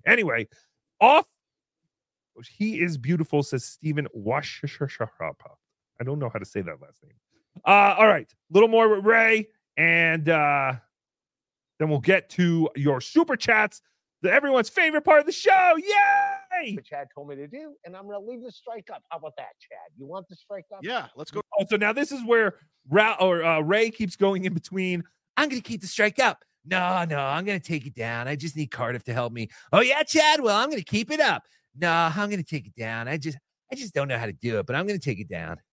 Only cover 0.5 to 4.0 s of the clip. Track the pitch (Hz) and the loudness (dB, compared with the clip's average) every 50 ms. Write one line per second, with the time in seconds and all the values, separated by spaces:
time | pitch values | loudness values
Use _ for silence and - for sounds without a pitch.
0.5 | _ _ _ _ _ _ _ _ _ - 208 262 294 339 - - _ _ _ _ | _ _ _ _ _ _ _ _ _ 4 6 8 8 6 4 2 _ _ _ _
1.5 | _ _ _ _ _ _ _ _ _ _ _ _ _ _ _ _ _ 120 120 - | _ _ _ _ _ _ _ _ _ _ _ _ _ _ _ _ _ -20 -20 -20
2.5 | _ - 208 220 214 - 175 175 156 131 117 147 175 160 156 - 151 147 139 - | _ -4 -4 -4 -2 -2 -2 -2 -2 -4 -2 0 0 0 0 0 0 0 0 0
3.5 | 139 123 - - - - 156 156 143 151 | -4 -6 -6 -10 -14 -8 -6 -4 -2 -2